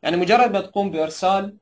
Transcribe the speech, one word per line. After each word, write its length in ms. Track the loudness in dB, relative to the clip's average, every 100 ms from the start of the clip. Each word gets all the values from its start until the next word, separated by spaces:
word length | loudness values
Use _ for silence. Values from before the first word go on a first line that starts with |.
يعني 160 | -2 -2
مجرد 340 | 2 4 4
ما 100 | 0
تقوم 300 | -4 -4 -4
بإرسال 640 | -4 -6 -2 0 0 -2 -12